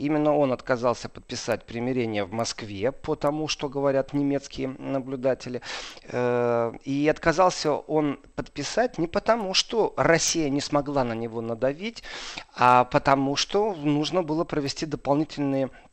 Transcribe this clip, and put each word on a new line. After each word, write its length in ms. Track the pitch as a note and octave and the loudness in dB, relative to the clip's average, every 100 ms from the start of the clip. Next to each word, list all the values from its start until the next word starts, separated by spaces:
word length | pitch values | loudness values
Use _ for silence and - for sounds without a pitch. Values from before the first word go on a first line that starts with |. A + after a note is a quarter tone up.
| C#3+ | 0
именно 300 | D3+ D3+ D3 | 2 4 4
он 160 | C#3 | 2
отказался 560 | A#2+ - B2 B2 A2+ - | 0 -2 0 0 0 -6
подписать 560 | - - A#2+ - G#2+ | -14 -12 -8 -4 -4
примирение 600 | - A#2 B2 B2+ A2+ G#2 | -4 -6 -2 -2 -2 -2
в 80 | F#2+ | -2
Москве 600 | A2+ A2+ - A2 G2+ A2+ | -2 -4 -6 -10 -4 -4
по 220 | - - | -4 -6
тому, 340 | D3+ C#3+ D3+ D3+ | -2 -2 -2 -4
что 200 | - D3 | -6 -6
говорят 460 | C#3 C#3 C3+ C3 | -2 0 2 0
немецкие 540 | C#3+ C#3+ C#3 - - C3 C3+ | 0 0 0 -4 -8 -8 -6
наблюдатели. 840 | C3+ C3+ B2+ C3+ C3 B2 B2+ B2 - - - - | -6 -4 -4 -2 -2 -2 -4 -10 -10 -12 -12 -16
Э, 680 | - B2 B2 B2 A#2+ A#2 A#2 - | -8 -2 0 2 2 2 0 -4
и 240 | - C#3 D3 | -4 0 2
отказался 640 | D3+ E3+ D#3 F#3 - D3+ | 2 2 4 4 2 0
он 460 | C3+ - D#3 D3 - - | -2 0 0 0 -2 -10
подписать 640 | - - - C#3 - B3 - | -12 -10 -8 -4 0 0 0
не 80 | E3+ | -2
потому, 480 | G#3 - A#3 F#3+ | 0 0 0 0
что 400 | F#3+ - A#3 F3 - | -2 0 2 0 4
Россия 520 | C#3 E3 - E3 D3 | 4 4 2 0 0
не 120 | C#3+ | 0
смогла 440 | - C#3+ C#3 C#3 | 0 0 0 0
на 100 | B2 | 0
него 260 | A2+ A#2 A2+ | -2 -6 -6
надавить, 640 | A2+ A2+ B2+ D3+ G#3+ - - - - - - | -6 0 -2 -2 -8 -10 -14 -12 -12 -12 -8
а 300 | - B2 B2 | 4 8 8
потому, 520 | B2 D3 - C#3 C3+ C#3+ | 6 4 4 4 4 0
что 380 | - G3+ G#3+ | 0 0 0
нужно 480 | E3+ D3 D3 D3+ F3 | 0 0 0 0 -2
было 220 | D#3+ D#3 | 0 -2
провести 420 | E3+ D3+ C#3 - D#3+ | -2 -2 -4 -4 -6
дополнительные 840 | C#3 C3 C#3+ D#3 - C#3+ C3+ C3 - - | -4 0 0 0 -2 0 0 -2 -6 -20